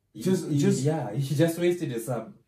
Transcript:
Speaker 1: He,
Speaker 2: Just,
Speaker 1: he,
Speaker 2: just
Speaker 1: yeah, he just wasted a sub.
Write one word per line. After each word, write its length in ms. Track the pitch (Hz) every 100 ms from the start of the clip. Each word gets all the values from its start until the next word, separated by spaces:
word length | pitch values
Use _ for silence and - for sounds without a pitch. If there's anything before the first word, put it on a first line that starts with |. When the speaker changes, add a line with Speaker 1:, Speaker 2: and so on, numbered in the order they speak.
| _
Speaker 1:
He, 100 | -
Speaker 2:
Just, 260 | 180 185 -
Speaker 1:
he, 100 | 143
Speaker 2:
just 240 | 190 127
Speaker 1:
yeah, 300 | 135 156 135
he 220 | 139 135
just 240 | 147 165 175
wasted 320 | 175 175 151
a 80 | 117
sub. 320 | - 117 - -